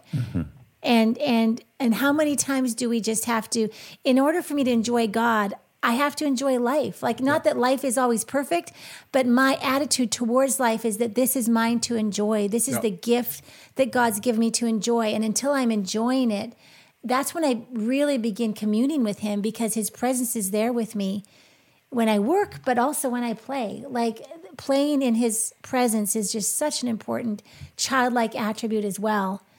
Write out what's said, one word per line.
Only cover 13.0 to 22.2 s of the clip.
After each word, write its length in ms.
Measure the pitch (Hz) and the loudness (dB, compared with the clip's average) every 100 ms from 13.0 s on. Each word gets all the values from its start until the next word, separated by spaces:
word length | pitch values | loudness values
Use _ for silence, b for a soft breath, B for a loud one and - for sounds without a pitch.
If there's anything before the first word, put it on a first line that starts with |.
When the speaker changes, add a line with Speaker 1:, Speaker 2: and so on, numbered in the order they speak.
| - 240 240 - - B B B | 0 0 0 -8 -14 B B B
Speaker 2:
that 160 | 254 | 0
God's 280 | 247 240 208 | 2 2 0
given 200 | 247 220 | 0 2
me 120 | 226 | 2
to 160 | 220 233 | 0 0
enjoy. 400 | 226 185 233 220 | 0 0 0 2
And 160 | 220 220 | 0 0
until 260 | 208 277 | 0 0
I'm 200 | 277 247 | 2 2
enjoying 580 | 220 190 214 233 262 247 | 0 0 0 0 2 2
it, 220 | 202 226 - b b b b | 0 -4 -12 b b b b
that's 300 | 220 247 269 | -2 -2 -2
when 100 | 349 | 0
I 220 | 311 233 - | 0 0 -4
really 460 | 240 214 269 294 277 | -4 0 2 2 0
begin 340 | 226 196 233 | 0 -2 -2
communing 500 | 208 214 214 269 311 | -2 0 2 2 2
with 160 | 220 196 | 0 -2
him 220 | 208 202 | -4 -2
because 320 | 208 220 226 | -2 -2 -2
his 160 | 220 208 | -2 -4
presence 460 | - 240 254 247 233 | -2 -2 0 -2 -2
is 160 | 190 | -2
there 200 | 208 226 | 0 0
with 240 | 240 226 208 | 0 -4 -4
me 280 | 196 196 - b b b b b b | -4 -4 -8 b b b b b b
when 180 | 247 226 | 0 2
I 120 | |
work, 420 | 208 | 2